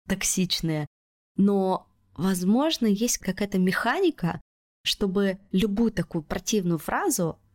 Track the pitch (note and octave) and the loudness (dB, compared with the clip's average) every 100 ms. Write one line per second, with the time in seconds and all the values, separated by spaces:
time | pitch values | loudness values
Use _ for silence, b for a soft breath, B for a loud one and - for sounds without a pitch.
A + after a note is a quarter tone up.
0 | - F#3+ - - F3+ - E3 D#3 D3 _ | -8 -4 -2 0 -2 -2 -2 -2 -6 _
1 | _ _ _ - G3 G3+ F#3+ F#3 - _ | _ _ _ 2 2 4 2 -2 -6 _
2 | _ - F#3 F3+ F3+ A#3 D#4 D#4+ A3 G3 | _ -4 -2 0 2 2 2 0 0 2
3 | A#3+ - - F#3 G3+ F#3+ F#3 - A3+ D#4 | 0 -2 -4 -4 -2 0 0 0 -2 0
4 | F#4 - E3 E3+ - _ _ _ - - | 0 0 -4 -6 -12 _ _ _ -6 -2
5 | G3+ F#3+ G3 F#3 _ F#3+ G#3+ G3+ A3+ G3 | -2 2 0 -2 _ 0 2 2 0 0
6 | E3 E3+ D3+ F3+ - G#3+ F3 E3 - C4 | -4 -6 -6 -6 -2 0 0 -2 -2 -2
7 | G4 C4 E3+ - _ | 0 0 -2 -6 _